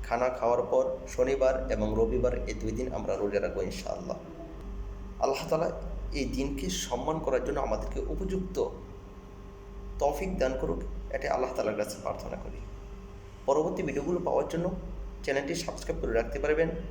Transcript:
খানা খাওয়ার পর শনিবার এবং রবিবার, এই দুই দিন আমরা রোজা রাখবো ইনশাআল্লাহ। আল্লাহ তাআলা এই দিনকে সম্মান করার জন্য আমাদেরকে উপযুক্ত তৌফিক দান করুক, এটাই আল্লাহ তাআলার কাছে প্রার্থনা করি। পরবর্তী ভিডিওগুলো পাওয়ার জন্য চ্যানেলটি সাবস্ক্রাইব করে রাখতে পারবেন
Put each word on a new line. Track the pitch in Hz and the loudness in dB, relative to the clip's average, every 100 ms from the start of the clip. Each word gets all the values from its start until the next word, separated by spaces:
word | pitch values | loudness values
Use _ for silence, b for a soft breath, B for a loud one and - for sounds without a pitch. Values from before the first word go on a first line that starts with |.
| - | -2
খানা | 120 127 | 2 2
খাওয়ার | 127 117 120 - | 4 4 4 4
পর | 131 131 - - | 4 4 0 -6
শনিবার | - 127 139 131 131 123 | 2 6 10 8 6 2
এবং | 107 107 107 | 2 4 6
রবিবার, | 113 123 123 - - | 6 6 4 2 -2
এই | 107 | -2
দুই | 110 | -2
দিন | 110 123 - | 0 -2 -2
আমরা | 104 95 | 0 2
রোজা | 101 98 | 2 2
রাখবো | 90 98 | 0 0
ইনশাআল্লাহ। | 92 - - - - - - - - - - - - - - - | -2 -2 -4 -4 -4 -6 -6 -12 -12 -10 -8 -8 -8 -8 -10 -2
আল্লাহ | 127 135 - | 0 0 0
তাআলা | 160 170 - - - - 147 | 0 0 -2 -6 -6 -4 -2
এই | 123 | -2
দিনকে | 123 139 - 180 - - | 0 -2 -2 -4 -4 -2
সম্মান | 123 139 160 139 | -2 0 0 2
করার | 127 - | 0 2
জন্য | 139 123 | 0 0
আমাদেরকে | 107 - - - | 0 -2 -4 -4
উপযুক্ত | 156 185 190 185 - 104 - - - - - - - - - - - - - | -2 -2 -2 -2 -2 -2 -4 -12 -14 -14 -16 -16 -14 -14 -14 -12 -12 -10 0
তৌফিক | 143 - 190 185 | 0 0 -2 2
দান | 131 131 | 2 2
করুক, | 156 - - - - 131 | 0 -2 -4 -6 -4 -4
এটাই | 139 - | 0 0
আল্লাহ | 127 127 | 0 0
তাআলার | 107 104 | 0 0
কাছে | 104 - | -2 -2
প্রার্থনা | - - - - | -4 -4 -6 -6
করি। | - - - - - - - - - - - | -6 -8 -10 -10 -12 -12 -12 -14 -14 -6 2
পরবর্তী | 139 160 - | 4 4 0
ভিডিওগুলো | 160 139 139 180 160 | -2 -2 0 0 2
পাওয়ার | 131 127 | 2 2
জন্য | 165 180 190 - - - - | 0 0 -2 -6 -8 -8 -6
চ্যানেলটি | - 139 139 165 | 0 0 0 -2
সাবস্ক্রাইব | - - - 120 | -4 -6 -4 -2
করে | - | 2
রাখতে | 113 117 - | 2 2 0
পারবেন | 143 151 165 165 - | 2 4 2 0 -6